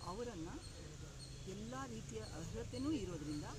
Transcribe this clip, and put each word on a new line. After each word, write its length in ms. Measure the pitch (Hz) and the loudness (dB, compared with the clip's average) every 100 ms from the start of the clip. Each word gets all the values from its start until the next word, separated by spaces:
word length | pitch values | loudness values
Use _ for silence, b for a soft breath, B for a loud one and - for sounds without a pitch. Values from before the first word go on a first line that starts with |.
ಅವರನ್ನು 600 | 175 190 240 196 160 311 - - - - - - - - 185 | 0 0 0 0 -2 -2 -4 -6 -6 -4 -6 -6 -6 -4 -2
ಎಲ್ಲ 260 | 190 220 262 269 | -2 -2 -2 0
ರೀತಿಯ 320 | 220 - 226 | -2 -2 -2
ಅರ್ಹತೆಯೂ 720 | 220 - 160 226 233 247 285 | -2 -2 0 0 0 4 6
ಇರೋದ್ರಿಂದ 520 | 311 185 170 147 147 139 | 6 4 0 2 2 0